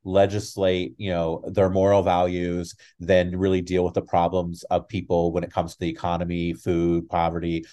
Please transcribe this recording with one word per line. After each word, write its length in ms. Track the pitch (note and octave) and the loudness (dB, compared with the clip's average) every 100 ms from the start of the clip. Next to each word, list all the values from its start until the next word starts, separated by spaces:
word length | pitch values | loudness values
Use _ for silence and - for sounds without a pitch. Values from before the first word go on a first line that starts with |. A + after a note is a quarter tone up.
legislate, 920 | F#2+ F#2 G2 G#2 G#2 - F#2+ F#2 F2+ - | -2 2 2 0 -6 -2 0 0 -2 -6
you 120 | G2+ | -4
know, 340 | E2+ E2 D#2+ - | -2 -2 -4 -4
their 240 | F#2 F#2+ | 2 2
moral 320 | F#2+ F#2+ G2+ | 4 4 4
values 720 | F#2 F2+ F2+ F2+ F2 F2 E2+ - - - | 4 2 2 0 -2 -4 -6 -12 -20 -6
than 380 | F2 F#2 F2+ F2+ | 2 4 4 0
really 240 | F#2+ F#2+ | 2 2
deal 240 | F2 F2+ | 2 0
with 100 | F2+ | 0
the 80 | E2+ | -2
problems 600 | F2 F2 F2 F2+ F2 E2+ | -2 0 2 0 -4 -8
of 240 | - F2+ - | -4 -4 -2
people 420 | - - F2 E2+ | -8 -2 0 0
when 140 | E2+ | -2
it 80 | E2+ | -4
comes 220 | - E2 | -4 -6
to 40 | - | -6
the 100 | F2 | -6
economy, 640 | D#2+ E2+ E2+ F2 F2 E2+ | -4 -4 -4 -4 -4 -4
food, 560 | E2 - E2+ E2+ E2+ E2 | -4 -2 0 2 0 -2
poverty, 560 | F2 E2+ E2+ E2+ E2 D#2+ | -2 -2 -2 -4 -6 -8